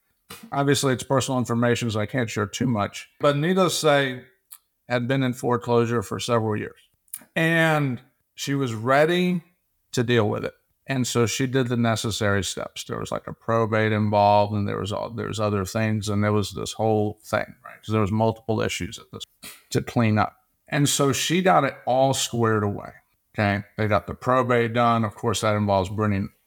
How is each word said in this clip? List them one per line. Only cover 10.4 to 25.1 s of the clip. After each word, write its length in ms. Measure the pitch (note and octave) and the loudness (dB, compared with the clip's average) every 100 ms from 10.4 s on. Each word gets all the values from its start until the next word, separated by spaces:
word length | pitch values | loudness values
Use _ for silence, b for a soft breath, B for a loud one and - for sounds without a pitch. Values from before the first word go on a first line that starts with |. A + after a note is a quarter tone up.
| G#2 | -6
it. 80 | - _ _ - | -10 _ _ -6
And 200 | C3+ A#2+ | -4 0
so 200 | A#2+ A2 | 2 0
she 200 | - C3 | 0 0
did 220 | C3 A#2+ | 0 0
the 80 | A#2+ | 0
necessary 640 | A#2 A2+ A#2+ G2 G#2 G2+ | 0 0 -2 -2 0 0
steps. 400 | F2+ - - - | -2 -6 -10 -12
There 160 | - - | -10 -8
was, 140 | - | -6
like, 160 | - - | -8 -8
a 40 | |
probate 600 | - - A2+ A2 A2 A2 | -10 -2 0 2 0 2
involved, 640 | G#2+ G#2+ G#2 G2+ G#2 G#2 | 2 2 4 6 6 4
and 120 | G#2 G2+ | 0 -2
there 120 | G#2+ | -4
was 120 | G2+ | -4
all, 180 | G2+ G2+ | -6 -6
there 180 | A2+ G#2 | -6 -6
was 100 | G#2 | -2
other 260 | G#2+ G#2 | 0 0
things, 440 | F#2 A2+ A2 G#2+ G2+ | -2 -2 0 0 -2
and 160 | G#2 | 0
there 80 | G#2 | 2
was 200 | G#2 F#2+ | 2 0
this 200 | - - | -6 -8
whole 480 | - A2 G#2+ G#2 - | -2 0 2 0 -4
thing, 220 | - A2 - - | -4 -4 -4 -12
right? 120 | - - | -20 -16
'Cause 120 | - | -2
there 80 | A2 | 0
was 100 | G2+ | 0
multiple 500 | A2 A2+ A2 - A2 | 2 0 0 -4 -2
issues 380 | G#2+ - F#2 A2 | -2 -4 -8 -10
at 60 | - | -16
this 100 | G#2+ - _ B B B | -18 -18 _ B B B
to 120 | A#2+ | -6
clean 360 | G#2 B2+ A2 G#2+ | -2 0 2 4
up. 180 | - - _ _ _ | 0 -4 _ _ _
And 220 | D3+ C#3+ | 0 2
so 240 | - C#3 | 2 0
she 300 | C3 - F3 | 0 0 2
got 200 | F#3 E3 | 4 4
it 140 | C#3 - - | 2 -2 -2
all 260 | B2+ C3+ | 2 2
squared 520 | C3 - A#2+ A2+ A2 | 2 -2 0 2 2
away. 260 | G#2 G2+ - - _ _ _ - | 0 -4 -10 -18 _ _ _ -2
Okay. 240 | G#2 G2+ - - | 0 0 -4 -4
They 100 | G#2+ | 0
got 220 | G2+ - | 0 -2
the 60 | |
probate 580 | - B2+ B2+ A#2+ B2 A#2 | -6 0 2 2 2 2
done. 320 | A#2+ A#2+ A#2 | 2 2 2
Of 100 | A2 | 0